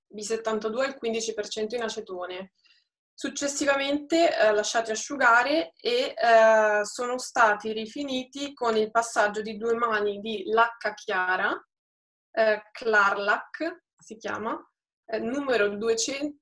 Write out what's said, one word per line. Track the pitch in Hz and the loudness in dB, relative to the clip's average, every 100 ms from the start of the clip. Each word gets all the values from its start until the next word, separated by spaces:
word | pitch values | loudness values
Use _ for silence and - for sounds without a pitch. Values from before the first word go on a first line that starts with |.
| _ | _
B | 202 | -14
settantadue | 208 226 226 214 220 233 269 | -6 -4 -2 -2 -2 -2 -4
al | - | -4
quindici | 226 226 220 | -4 -4 -4
per | 208 208 | -6 -6
cento | 220 214 240 | -6 -4 -4
in | |
acetone. | 220 214 208 180 180 180 196 _ _ _ _ _ _ | -6 -8 -10 -10 -10 -10 -14 _ _ _ _ _ _
Successivamente, | - 277 - 285 285 285 277 277 294 285 330 339 | -10 -8 -4 -4 -2 0 0 0 -2 0 2 2
eh, | - 214 | 4 2
lasciati | 208 214 233 220 | 2 0 -2 -2
asciugare | 214 - 269 247 233 269 320 330 _ | -6 -6 2 6 6 4 0 -2 _
e, | 233 240 285 - | -2 0 -2 0
eh, | 233 226 220 220 214 208 208 | 6 8 8 6 4 2 -2
sono | - 247 254 | -6 -6 -6
stati | - 254 220 208 220 | -4 4 4 4 -2
rifiniti | 220 220 285 277 254 254 277 285 | -6 -6 -8 -6 -6 -6 -10 -10
con | 285 233 220 | -4 0 0
il | 214 | 2
passaggio | 226 226 240 208 214 | 0 0 0 0 -2
di | 214 208 | -8 -6
due | 233 233 | -2 0
mani | 233 208 208 202 | 0 0 -2 -4
di | 220 208 208 | -8 -8 0
lacca | 220 233 - 208 | 2 2 0 -6
chiara | - - 185 185 185 214 370 _ _ _ _ _ _ _ | -6 -4 -2 0 -2 -2 -4 _ _ _ _ _ _ _
eh, | 226 220 208 - | 0 2 2 -6
Klarlach | - 233 208 202 202 202 208 - - 320 - _ _ | -6 2 4 4 2 0 -2 -2 -8 -8 -8 _ _
si | - 220 | -20 -12
chiama, | 208 208 220 311 - _ _ _ - | -8 -6 -6 -8 -12 _ _ _ -8
eh, | 220 | -6
numero | 226 277 262 226 202 | -4 -4 0 2 0
duecento, | 202 226 226 - 277 294 - | 0 -2 -2 -2 -4 -8 -10